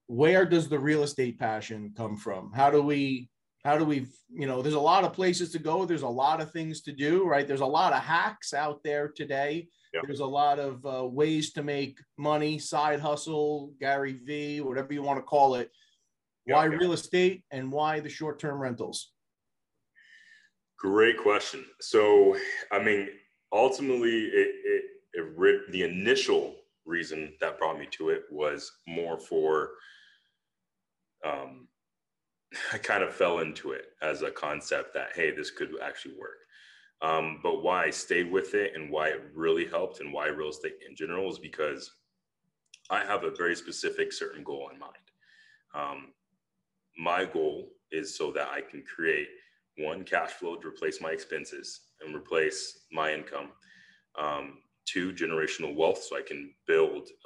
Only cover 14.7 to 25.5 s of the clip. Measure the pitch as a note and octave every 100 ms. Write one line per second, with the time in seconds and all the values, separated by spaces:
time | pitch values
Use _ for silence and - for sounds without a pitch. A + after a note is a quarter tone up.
14.7 | B2+ C3+ C#3+ C#3 C3+ - D3 C3+ B2 A#2
15.7 | _ _ _ _ _ _ _ - D3+ D#3+
16.7 | D#3 F3+ D#3+ - F3+ F#3 F#3 _ C3+ C3
17.7 | C#3+ D#3 D#3 D3 - D#3 D3 D3+ C#3+ C3
18.7 | A#2+ - - - _ _ _ _ _ _
19.7 | _ _ _ - - - - _ _ _
20.7 | - F#2+ G#2 A#2 A2 G2+ G#2 - - -
21.7 | - - A2 G#2 G#2 G2 G2 - - -
22.7 | G2+ G#2+ G2+ G2 - _ _ _ G#2 C3
23.7 | C3+ C3+ B2 A#2 A2+ G#2+ G2+ G2+ - G2+
24.7 | G2 - - _ F2 D#2+ D#2+ G2